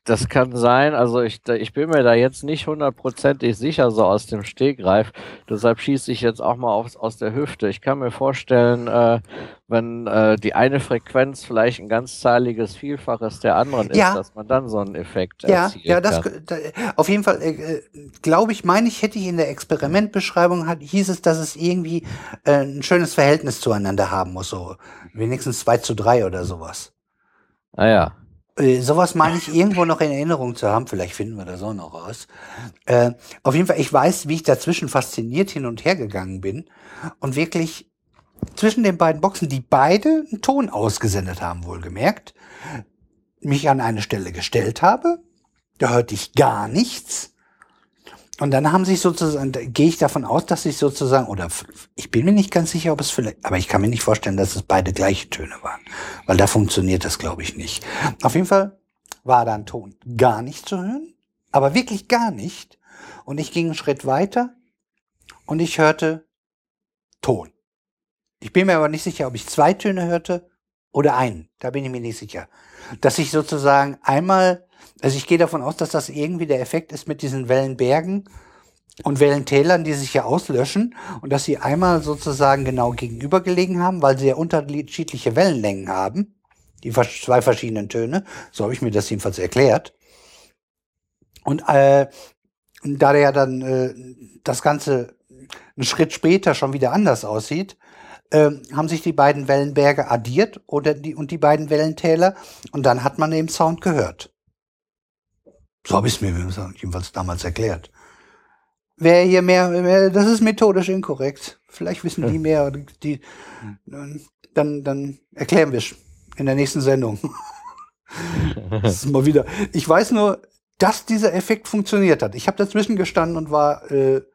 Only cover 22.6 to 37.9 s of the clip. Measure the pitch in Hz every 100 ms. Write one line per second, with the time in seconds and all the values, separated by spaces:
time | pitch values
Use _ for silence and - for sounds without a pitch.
22.6 | 139 139 131 180 170 - 143 151 139 -
23.6 | 127 104 98 98 95 95 90 90 95 95
24.6 | 87 - - - - 110 113 131 131 117
25.6 | - 117 - 107 104 123 98 92 90 87
26.6 | 82 - - _ _ _ _ _ _ _
27.6 | _ - 110 107 76 - _ _ _ -
28.6 | 135 127 127 156 180 165 160 170 151 160
29.6 | 202 180 170 156 156 139 156 156 123 120
30.6 | 104 110 131 95 90 - 107 107 90 90
31.6 | 104 104 80 82 87 117 - - - -
32.6 | 120 _ - 123 120 120 - - - 143
33.6 | 185 160 131 143 143 - 143 160 160 131
34.6 | - - 139 139 123 - 113 139 196 147
35.6 | 127 110 156 185 110 98 95 95 98 120
36.6 | 170 _ - - 160 - 135 131 165 165
37.6 | 165 - _